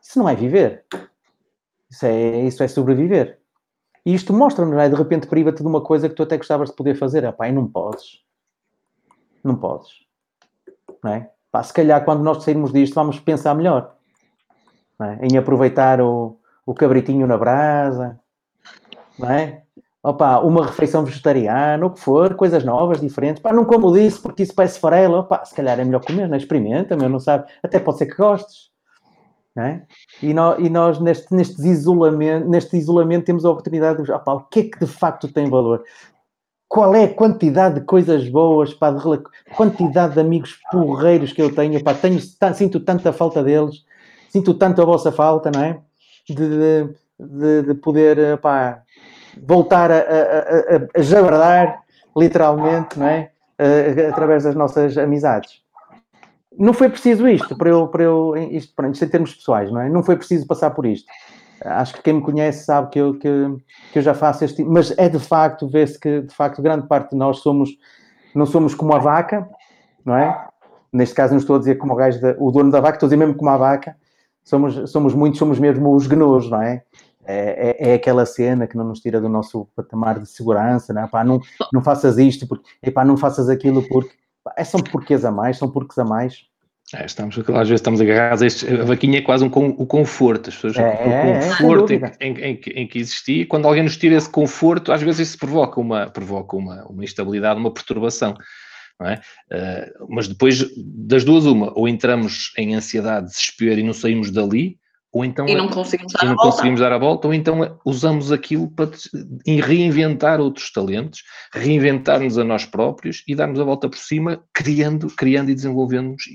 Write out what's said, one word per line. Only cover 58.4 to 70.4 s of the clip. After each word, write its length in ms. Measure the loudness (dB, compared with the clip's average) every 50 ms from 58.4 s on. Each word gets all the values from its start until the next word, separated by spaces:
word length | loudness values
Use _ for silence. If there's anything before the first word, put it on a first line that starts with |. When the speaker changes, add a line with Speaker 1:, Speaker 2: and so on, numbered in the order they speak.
| -6 -6
Speaker 1:
isto, 220 | -8 -10 -10 _ _
pronto, 180 | -6 -6 -6 -2
isto 100 | -4 -4
em 40 | 0
termos 260 | 0 0 -2 -2 -8
pessoais, 360 | _ -2 -2 0 0 0 -2
não 80 | -4 -4
é? 80 | -4 0
Não 120 | 0 0
foi 140 | 2 2 0
preciso 300 | 0 0 -4 -4 -4 -2
passar 240 | -4 -4 -2 -2 -2
por 160 | -2 -2 -2
isto. 200 | -2 -4 -4 _ _ -20 -20 -20 -20 -20 -20 _ _ _ _ -10
Acho 300 | -6 -4 -4 -4 -4 -6
que 80 | -4
quem 120 | 0 0 0
me 80 | 0
conhece 420 | 0 -2 -2 0 -2 -2 -4 -6 -2
sabe 260 | 0 0 0 0 -2
que 80 | -2 0
eu, 140 | 0 0 -2 -2
que, 100 | -2 -2 0 0 -2 -4 -6 -10 _ _ _ -20 -20 -4
que 60 | -2 0
eu 40 |
já 120 | 2 2 2
faço 300 | 2 0 0 0 0 -4
este 140 | -4 -4 -4
tipo, 120 | -2 2
mas 260 | 4 4 4 2 2
é 120 | 2 2 2
de 100 | 2 -2
facto, 500 | -2 0 2 2 2 2 0 -4 -8 -2
vê-se 300 | 2 2 2 0 -2 -6
que, 220 | -4 -4 -2 -2
de 120 | -4 -8 _
facto, 280 | -4 -4 -4 -4 -2
grande 240 | -2 -2 -2 -2 0
parte 240 | 0 0 0 0 -2
de 60 | -4
nós 220 | -2 0 0 -2 0
somos, 320 | -2 0 0 2 0 -2 -4 _ _ _ _ _ _ _ _ _ _ _ _
não 120 | 0 0
somos 280 | 2 2 2 2 0 -2
como 200 | -2 0 2 2
a 40 | 2
vaca, 500 | 4 2 2 2 0 -2 -6 -6 -8 -10 -18 _ _ _ _ _ _ _ _ _ _
não 120 | 0 2
é? 300 | 2 2 0 -2 -6